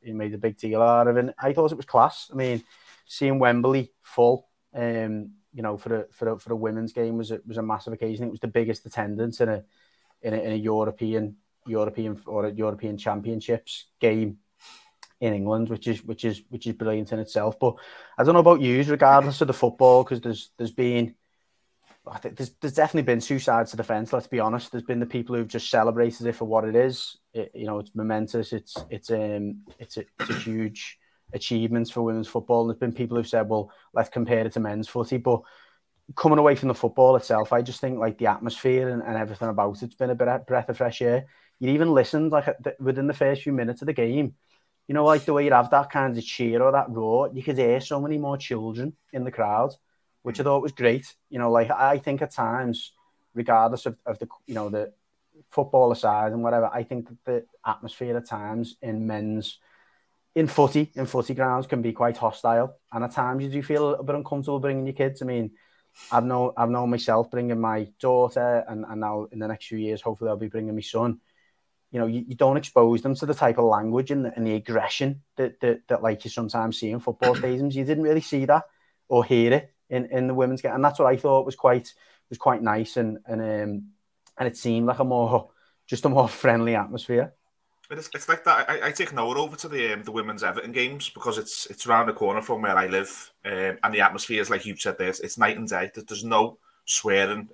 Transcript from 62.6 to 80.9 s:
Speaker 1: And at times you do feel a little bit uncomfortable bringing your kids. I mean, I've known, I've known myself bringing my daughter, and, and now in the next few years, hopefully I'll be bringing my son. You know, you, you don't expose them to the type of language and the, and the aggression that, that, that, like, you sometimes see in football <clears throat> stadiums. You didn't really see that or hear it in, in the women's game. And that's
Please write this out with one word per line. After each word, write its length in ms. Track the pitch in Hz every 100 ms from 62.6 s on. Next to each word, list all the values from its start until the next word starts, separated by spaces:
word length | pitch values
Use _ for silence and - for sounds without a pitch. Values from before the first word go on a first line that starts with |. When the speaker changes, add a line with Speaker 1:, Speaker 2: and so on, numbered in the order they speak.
| 131 - _
Speaker 1:
And 100 | 117
at 100 | 120
times 300 | 143 123 131
you 60 | 139
do 140 | 143
feel 260 | 139 147 147
a 20 |
little 140 | 143
bit 100 | 135
uncomfortable 460 | 147 143 143 143 139
bringing 260 | 139 135 135
your 80 |
kids. 260 | 135 135 135
I 40 |
mean, 260 | 127 120 110 - _ _ _ - -
I've 140 | 117 123
known, 260 | 127 123 -
I've 100 | 117
known 220 | 123 123
myself 400 | 120 120 110 117
bringing 280 | 123 120 113
my 300 | 113 107 104 _
daughter, 640 | 131 127 120 131 123 120 113
and, 160 | 110 107
and 140 | 110
now 280 | 107 107 107
in 60 | 110
the 100 | 107
next 200 | 110 -
few 100 | 110
years, 240 | 107 107
hopefully 260 | 113 104 113
I'll 80 | 104
be 120 | 110
bringing 260 | 113 110
my 80 | 107
son. 380 | - 113 120 113 _ _ _ _ _ _ _
You 100 | 123
know, 60 | 113
you, 160 | 120 120
you 60 |
don't 240 | 123 135 139
expose 420 | 143 127 117 113
them 140 | 135
to 100 | 135
the 80 | 147
type 240 | 143 131 117
of 80 |
language 460 | 117 104 110 120 131
and 160 | 139 123
the, 100 | 117
and 100 | 113
the 100 | 107
aggression 640 | 107 110 104 - 139 139 - -
that, 220 | 131 -
that, 280 | 120 117 -
that, 140 | 123
like, 200 | 113 107
you 60 | 113
sometimes 480 | - 110 117 113 -
see 120 | 110
in 100 | 120
football 340 | 123 - 127 123
<clears throat> 0 |
stadiums. 360 | 127 127 143
You 140 | 135 135
didn't 180 | 156
really 160 | 156 156
see 240 | - 139
that 200 | 139 151 - _ _ _ -
or 160 | 123
hear 300 | 113 120 117
it 180 | 139 - _ _
in, 160 | 127 120
in 160 | 131 127
the 80 |
women's 260 | 131 127 131
game. 140 | 131
And 100 | 123
that's 140 | 147